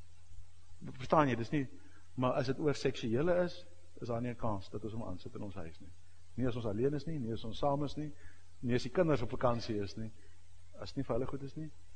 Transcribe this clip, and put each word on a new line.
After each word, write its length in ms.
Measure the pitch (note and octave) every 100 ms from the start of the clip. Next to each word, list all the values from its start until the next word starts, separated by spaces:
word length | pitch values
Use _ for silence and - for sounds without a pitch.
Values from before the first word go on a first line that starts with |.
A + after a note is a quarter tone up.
| - - - - - - - -
verstaan 460 | - C3 - E3+ D3
jy, 60 | A2+
dis 160 | A2+
nie, 160 | D3+ C3 - - - - -
maar 160 | B2+
as 160 | C#3+ B2+
dit 120 | C3+
oor 140 | D3+
seksuele 680 | C3+ C#3+ - B2 A2+ E3+ F3+
is, 240 | F3+ - - - - -
is 60 | A#2+
daar 140 | A#2
nie 100 | B2
'n 40 | A#2
kans 340 | A#2+ G2+ F#2
dat 140 | G#2+
ons 100 | G#2+
hom 100 | A2+
aansit 320 | G2+ F#2 - A2
in 80 |
ons 120 | G#2 F#2+
huis 240 | E2 E2
nie. 120 | F#2 - - - - -
Nie 120 | B2+
as 80 | A#2
ons 100 | A2+
alleen 280 | G2+ C3+
is 120 | D3 D3+
nie, 140 | D#3+
nie 140 | A2+
as 100 | A2
ons 140 | A#2 A2
saam 260 | C#3+ C#3+
is 120 | C#3+ -
nie, 160 | D3+ - - - - -
nie 160 | B2 B2
as 80 |
die 80 | A#2+
kinders 300 | - E3 C3+
op 80 | A#2
vakansie 520 | B2+ B2+ A#2+ G#2 G#2
is 160 | G2+ -
nie. 140 | A2 - - - - - - -
As 100 | -
dit 80 | -
nie 60 |
vir 120 | C3 A#2
hulle 140 | B2+
goed 140 | C3+
is 120 | C#3 D#3
nie, 140 | D#3 - -